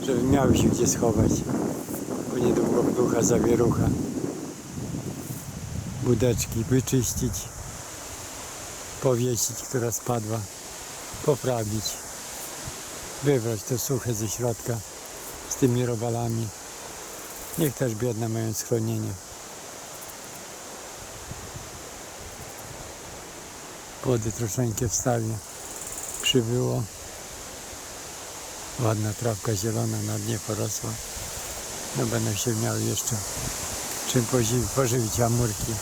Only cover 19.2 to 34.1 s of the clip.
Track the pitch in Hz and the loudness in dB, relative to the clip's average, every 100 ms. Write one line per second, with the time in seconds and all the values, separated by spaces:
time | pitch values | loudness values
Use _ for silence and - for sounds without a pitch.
19.2 | - - - - - - - - - - | -10 -14 -14 -14 -14 -12 -12 -12 -12 -12
20.2 | - - - - - - - - - - | -12 -12 -12 -12 -12 -12 -12 -12 -12 -12
21.2 | - - - - - - - - - - | -12 -10 -10 -10 -12 -12 -12 -12 -12 -12
22.2 | - - - - - - - - - - | -12 -12 -12 -12 -12 -12 -12 -12 -12 -12
23.2 | - - - - - - - - - 123 | -12 -14 -14 -14 -14 -14 -14 -2 4 4
24.2 | 110 - 117 - 123 107 120 - 135 120 | 2 -2 -2 2 2 2 0 2 2 2
25.2 | 110 110 - - - - - - - - | 0 -4 -6 -12 -10 -8 -8 -8 -6 -2
26.2 | - 131 113 123 127 123 110 - - - | 4 6 6 4 4 2 0 -6 -12 -12
27.2 | - - - - - - - - - - | -12 -10 -10 -12 -12 -12 -12 -12 -12 -12
28.2 | - - - - - - 113 107 107 98 | -12 -12 -10 -10 -10 0 2 2 0 0
29.2 | 117 101 - 104 110 110 113 110 104 107 | 0 0 0 2 2 2 0 0 -2 -2
30.2 | 104 110 120 101 110 - - 113 - - | -2 -2 -2 -2 0 -2 -4 -6 -6 -8
31.2 | - - - - - - - 139 123 113 | -6 -6 -8 -8 -8 -8 -4 0 2 2
32.2 | 113 101 123 110 117 110 110 113 - 110 | 2 2 2 2 2 2 2 2 0 -2
33.2 | 92 - - - - - - - - | -2 -4 -4 -4 -4 -4 -6 -4 2